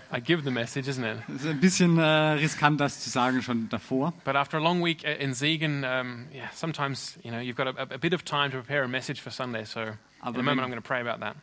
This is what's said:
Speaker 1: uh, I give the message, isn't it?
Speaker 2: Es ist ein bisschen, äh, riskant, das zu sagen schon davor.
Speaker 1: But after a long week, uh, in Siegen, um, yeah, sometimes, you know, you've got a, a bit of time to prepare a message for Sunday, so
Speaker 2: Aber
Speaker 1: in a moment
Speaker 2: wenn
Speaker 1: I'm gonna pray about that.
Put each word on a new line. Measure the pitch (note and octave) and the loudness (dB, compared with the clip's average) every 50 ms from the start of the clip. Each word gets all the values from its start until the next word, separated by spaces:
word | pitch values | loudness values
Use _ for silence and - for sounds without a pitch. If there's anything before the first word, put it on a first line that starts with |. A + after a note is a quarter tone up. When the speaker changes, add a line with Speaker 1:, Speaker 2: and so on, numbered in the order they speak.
| - - | -4 -6
Speaker 1:
uh, | C#3+ | -6
I | B2 | -2
give | A#2+ A#2+ E3+ E3+ C#3 | 2 2 2 2 2
the | C#3+ | 0
message, | B2+ A#2 A#2 - - C#3 C3 C#3 | 0 0 -2 -2 -4 -4 -4 -2
isn't | C3+ B2+ A#2+ | -4 -2 -2
it? | A2 A2 A2+ A2 - D3+ | -4 -4 -6 -8 -8 -8
Speaker 2:
Es | C3 C#3 | -4 -2
ist | D#3+ | -2
ein | D#3 C3+ | 2 4
bisschen, | F3+ F#3+ F3+ - F3+ F3 E3 E3 | 4 6 6 6 6 6 6 6
äh, | D#3+ D#3 D#3 D3+ D#3 D3+ D3+ | 6 6 6 6 6 4 4
riskant, | C#3+ D3+ D3+ - - D3+ D3 D3+ C#3+ | 2 2 0 2 4 4 4 6 4
das | C#3+ C3+ - - | 2 0 0 -4
zu | - A2+ | -6 -2
sagen | - C3 B2 B2+ B2+ B2+ A2+ | 0 2 2 4 2 2 0
schon | B2 A#2+ A2+ A2+ G#2 | 0 -2 -2 -2 -2
davor. | - A2 - - C3 C3 C#3 E3+ E3 - - | -4 -6 -4 -4 -2 0 0 -2 -2 -4 -2
Speaker 1:
But | C#3 C3 | 0 2
after | C#3 C#3 - - | 2 0 0 0
a | D#3 | 2
long | D3+ E3+ F3+ F3 E3+ | 2 2 4 4 2
week, | E3+ D#3+ D#3 - | 0 0 0 -2
uh, | D3+ D3+ - C#3 | -4 -2 -2 -2
in | C3+ B2+ | -2 0
Siegen, | A#2 C#3+ D3+ D#3+ D#3 D#3+ D3+ D3 C#3+ C#3 | 0 0 0 2 2 0 0 0 0 0
um, | B2+ B2+ C3 B2+ B2 B2 A#2 B2 - - | 0 0 0 -2 -4 -6 -10 -12 -14 -14
yeah, | C3 B2+ - - | -12 -12 -12 -8
sometimes, | - - E3 D3 - C#3+ C#3 C3+ - - - - - - | -6 -6 -4 -2 -2 -2 -2 -2 -4 -8 -10 -12 -12 -10
you | A#2 | -8
know, | A#2 A#2 | -6 -6
you've | B2 B2+ A#2 | -6 -4 -4
got | - C3+ | -2 -2
a, | C3 B2 C3 C3 B2 C3 | -2 -2 -4 -6 -8 -4
a | |
bit | B2+ C3+ E3 F3+ | -2 0 0 0
of | E3 - | 0 -2
time | - D#3 C#3+ C#3+ C#3 | -2 0 0 0 0
to | C3 | -2
prepare | C3 A#2 - C#3+ D3 C3 | -4 -6 -2 -2 0 0
a | |
message | B2 B2+ C3 B2 - C#3 - | 0 -2 -4 -4 -4 -6 -8
for | - B2 | -8 -10
Sunday, | - - C3 B2 A#2+ A2 G#2+ | -8 -6 -6 -4 -4 -6 -6
so | G#2+ - A#2 A2 A2 A2 G#2+ - _ _ - | -6 -6 -6 -6 -6 -8 -10 -16 _ _ -10
Speaker 2:
Aber | - B2 A2+ B2 | -8 -6 -4 0
Speaker 1:
in | |
a | B2 | 0
moment | C#3+ C#3+ | 2 2
Speaker 2:
wenn | C3 C3 | 0 0
Speaker 1:
I'm | B2+ | -2
gonna | B2+ A#2 | -6 -8
pray | G#2+ - C#3 B2 A#2+ | -4 -4 -2 -2 -2
about | A#2+ A2+ A2+ A2+ | -2 -4 -4 -6
that. | G#2 A2+ D3 | -8 -8 -10